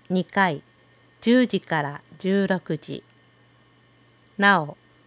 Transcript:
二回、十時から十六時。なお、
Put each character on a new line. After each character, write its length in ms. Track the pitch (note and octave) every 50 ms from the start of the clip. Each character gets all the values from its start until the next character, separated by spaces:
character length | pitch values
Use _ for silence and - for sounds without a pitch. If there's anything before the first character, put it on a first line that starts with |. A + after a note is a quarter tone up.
| _ -
二 160 | F3+ F#3 E3
回、 360 | - - G3+ F#3+ F3 C#3+ D3 _ _ _ _ _ _ _ _ _ _ _ _
十 240 | - A3+ A#3+ B3+ B3
時 160 | A#3+ G3+ F#3
か 180 | - - E3+ D3+
ら 220 | D3 C#3 C#3+ - _ _ - -
十 280 | - F#3 G3 G3 G3
六 300 | F#3 F#3+ F3 _ - D#3+
時。 260 | D3+ - - C#3 - _ _ _ _ _ _ _ _ _ _ _ _ _ _ _ _ _ _ _ _ _ _ _ _ _ _ _
な 240 | G3+ G3+ G3+ G3 E3+
お、 160 | D3 D3 - _ _ _ _ _ _